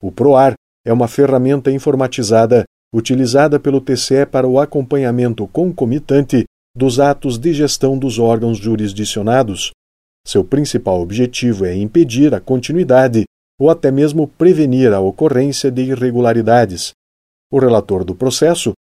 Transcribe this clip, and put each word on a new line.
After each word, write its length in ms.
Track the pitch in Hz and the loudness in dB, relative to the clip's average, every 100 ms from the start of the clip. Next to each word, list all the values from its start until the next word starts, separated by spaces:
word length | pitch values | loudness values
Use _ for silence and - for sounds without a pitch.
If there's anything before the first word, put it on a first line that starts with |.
O 120 | 95 | -10
proar 420 | - 127 135 135 113 _ _ - | 0 4 6 4 0 _ _ -2
é 60 | |
uma 160 | 117 117 | 0 0
ferramenta 640 | - 139 131 127 139 135 | 2 2 2 0 0 -2
informatizada 880 | 135 143 135 131 - 110 110 113 120 92 _ _ | -2 -2 -2 -2 -4 0 2 4 2 0 _ _
utilizada 640 | 117 113 127 127 131 151 147 | -6 -2 -2 0 2 2 2
pelo 220 | 147 135 | 0 -2
T 160 | 131 127 | -2 -4
C 180 | - 135 | 0 0
E 80 | 139 | 0
para 200 | 131 131 | 0 0
o 140 | 127 | 0
acompanhamento 840 | 143 151 127 143 131 120 123 117 101 | 0 -4 -4 -2 -2 -2 -2 -4 -6
concomitante 960 | - 180 175 120 139 - 139 143 131 - _ _ - | -4 -4 -2 -4 -4 0 0 2 -2 -2 _ _ -2
dos 240 | 131 123 | -2 2
atos 360 | 139 139 143 117 | 0 0 -4 -4
de 160 | 143 | -2
gestão 460 | 151 147 - 135 135 | -2 -2 0 -2 -2
dos 220 | 135 113 | -4 0
órgãos 380 | 117 113 117 110 | 0 0 0 -4
jurisdicionados. 1120 | 104 110 107 101 104 - 104 123 123 92 - - _ _ _ _ | -4 -2 -4 -6 -8 -4 0 0 0 -4 -10 -14 _ _ _ _
Seu 200 | - 104 | -4 -2
principal 560 | 92 135 147 - 90 92 | 0 -2 -2 -4 -2 -4
objetivo 680 | 87 104 123 - 123 104 95 | -4 -2 -4 -2 -4 -2 -2
é 80 | |
impedir 580 | 90 104 175 156 117 147 | -4 -2 0 0 2 2
a 80 | 113 | 0
continuidade 840 | - 127 120 156 170 127 131 117 101 _ _ _ | -2 -4 -2 -4 2 4 4 0 -2 _ _ _
ou 100 | 139 | 0
até 200 | 165 139 | 2 0
mesmo 380 | 135 151 151 147 | 2 0 0 -4
prevenir 640 | _ 175 170 147 127 131 | _ 2 4 2 2 2
a 80 | 98 | 2
ocorrência 680 | 95 95 156 127 139 139 139 | 0 0 0 0 -2 -2 -4
de 140 | 123 | -2
irregularidades. 1080 | 131 131 127 120 120 117 110 120 113 - - - _ _ _ _ _ | -4 -2 -2 0 0 2 2 2 2 -2 -12 -14 _ _ _ _ _
O 80 | 139 | 0
relator 460 | 127 113 101 95 | 2 2 0 -4
do 100 | 90 | -4
processo 580 | 87 131 - 156 170 - 98 | -4 -4 0 0 0 -4 -8